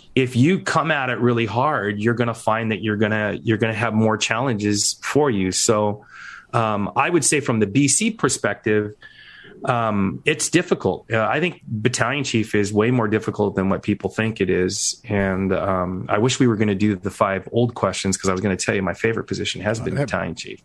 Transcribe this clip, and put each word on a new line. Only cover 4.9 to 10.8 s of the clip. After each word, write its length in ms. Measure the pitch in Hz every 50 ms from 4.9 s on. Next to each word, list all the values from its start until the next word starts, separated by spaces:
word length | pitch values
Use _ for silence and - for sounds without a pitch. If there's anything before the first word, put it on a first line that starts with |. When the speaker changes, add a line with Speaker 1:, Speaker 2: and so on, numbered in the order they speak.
| - - -
Speaker 1:
for 260 | - - 139 151 143
you. 220 | 113 98 95 92
So, 540 | 90 - - - 113 107 107 104 101 104 - - - - - - - - - _ -
um, 380 | 120 113 110 107 101 101 - -
I 140 | - 135 160
would 160 | 175 165 -
say 140 | - 160 147
from 180 | - - 123 110
the 80 | 107
B 200 | 98 98 135 143
C 240 | 135 - - 214 226
perspective, 800 | 220 - - 135 - - - 107 101 - - 110 107 107 104 104 104 - - - - - - - - - - - - - -
um, 560 | 127 127 120 113 110 104 101 98 95 - - -
it's 260 | 147 160 156 - -
difficult. 600 | - 170 180 - 185 -